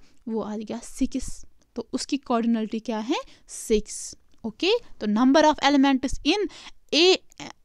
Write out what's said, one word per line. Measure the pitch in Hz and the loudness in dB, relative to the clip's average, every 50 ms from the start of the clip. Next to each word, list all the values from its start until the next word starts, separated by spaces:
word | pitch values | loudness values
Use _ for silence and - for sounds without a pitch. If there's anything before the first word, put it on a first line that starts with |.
| - - _ - - 233 | -6 -20 _ -16 -10 -6
वो | 220 220 | -6 -6
आ | 196 208 214 | -6 -6 -8
जाएगा | 214 220 202 214 233 | -10 -8 -8 -10 -10
सिक्स। | - - - - 269 247 - 262 - - - - - - _ _ _ _ - | -12 -10 -4 -2 -2 -2 -2 -4 -6 -6 -8 -10 -12 -18 _ _ _ _ -12
तो | - - - | -12 -10 -8
उसकी | - 262 - - 294 | -6 -8 -4 -4 -6
cardinality | 269 - - 247 226 226 233 233 220 220 208 - 226 220 | -4 -2 -2 -2 0 0 0 0 0 -2 -4 -6 -8 -6
क्या | - 226 214 | -6 -6 -6
है? | 220 233 320 466 539 - - _ _ - | -4 -4 -4 -4 -4 -10 -18 _ _ -18
सिक्स। | - - - - 226 214 214 - - - - - - - _ _ - - - | -16 -10 -4 0 0 0 0 -4 -12 -14 -14 -14 -16 -20 _ _ -20 -14 -14
ओके, | 226 214 - 302 359 453 480 - - - - | -12 -8 -4 -2 0 0 0 -2 -8 -12 -6
तो | 214 | -4
number | 214 208 214 254 262 277 320 302 311 | -2 0 2 4 6 6 6 6 4
of | 285 - | 4 4
elements | - 269 285 277 269 277 277 247 - 262 - - - | 2 4 4 6 4 4 2 2 0 -2 -4 -2 0
in | 277 349 415 392 294 - - - - - - _ - - | 0 0 0 -2 -4 -6 -12 -20 -20 -20 -18 _ 0 2
A | 285 339 370 370 - _ - _ - 147 - - _ | 4 6 6 4 2 _ -12 _ -16 -16 -16 -16 _